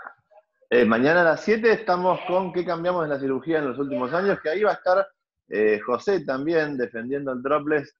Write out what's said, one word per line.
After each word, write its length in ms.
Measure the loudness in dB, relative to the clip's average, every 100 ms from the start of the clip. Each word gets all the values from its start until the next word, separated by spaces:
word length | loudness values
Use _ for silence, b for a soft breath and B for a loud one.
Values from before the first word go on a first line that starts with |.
| -16 -20 _ _ _ _ 0
Eh, 160 | 4
mañana 380 | 4 4 4 4
a 20 |
las 160 | 4 2
siete 320 | 2 2 4
estamos 460 | 2 2 0 2 0 0
con 240 | -2 -2
¿Qué 120 | -4
cambiamos 400 | -4 -2 -2 -2
en 60 | -2
la 80 | -2
cirugía 380 | -4 -4 -2 -2
en 100 | -2
los 100 | -4
últimos 340 | -6 -4 -4
años? 260 | -2 0 -2
Que 80 | -2
ahí 120 | 0
va 100 | 0
a 20 |
estar, 320 | 0 0 0 0 _ _ _ -6
eh, 320 | 0 2 2
José 440 | 0 -2 0 -2
también 520 | -2 -4 0 0 0 -2
defendiendo 560 | -6 -6 -6 -6 -6
el 100 | -6
dropless, 520 | -2 -2 0 -2 -2